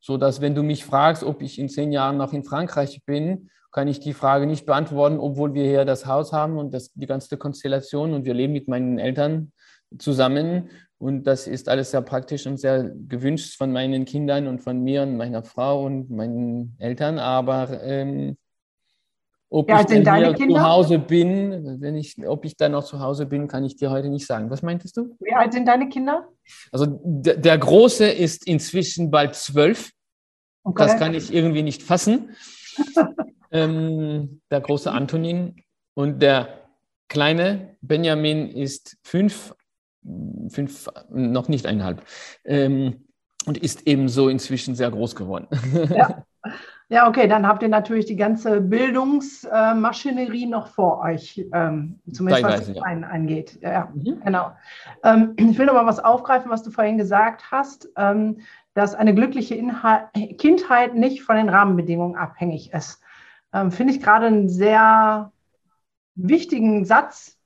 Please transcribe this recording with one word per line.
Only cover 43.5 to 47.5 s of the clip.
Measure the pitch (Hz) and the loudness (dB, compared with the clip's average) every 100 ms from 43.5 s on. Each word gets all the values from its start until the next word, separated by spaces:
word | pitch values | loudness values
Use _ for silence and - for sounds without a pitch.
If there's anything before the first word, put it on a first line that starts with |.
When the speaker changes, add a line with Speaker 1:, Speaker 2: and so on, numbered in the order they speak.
| 151 | -4
Speaker 1:
ist | 160 - - | -6 -4 0
ebenso | 139 135 123 135 | 2 2 2 2
inzwischen | 131 - 131 - | 0 -4 -6 -6
sehr | 123 123 | -4 -4
groß | 113 117 - | -4 -6 -6
geworden. | 92 92 - | -10 -10 -6
<laughs> | 143 127 156 156 | -6 -2 -2 0
Speaker 2:
Ja. | 180 151 - - _ 214 - - - _ | 2 2 2 -16 _ -14 -14 -20 -20 _
Ja, | 233 240 | 4 4
okay, | 233 214 | 6 4
dann | 214 | 4
habt | 196 | 4